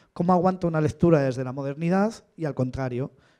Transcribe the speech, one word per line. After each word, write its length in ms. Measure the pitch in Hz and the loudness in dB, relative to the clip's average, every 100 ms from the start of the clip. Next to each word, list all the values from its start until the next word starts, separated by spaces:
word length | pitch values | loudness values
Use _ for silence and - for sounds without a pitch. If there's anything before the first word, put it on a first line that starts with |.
| _ | _
cómo 180 | - 175 | -4 2
aguanta 360 | 180 180 185 170 | 4 2 0 -2
una 120 | 160 | 0
lectura 420 | 151 - 170 160 | 0 2 4 4
desde 220 | 135 123 | 2 -2
la 80 | 127 | -6
modernidad 720 | 135 139 143 165 190 208 220 _ - | -6 -8 -4 -2 0 0 -4 _ -8
y 80 | 156 | -8
al 100 | 131 | -4
contrario, 560 | 127 127 131 123 135 _ _ _ | -4 -2 -6 -4 -8 _ _ _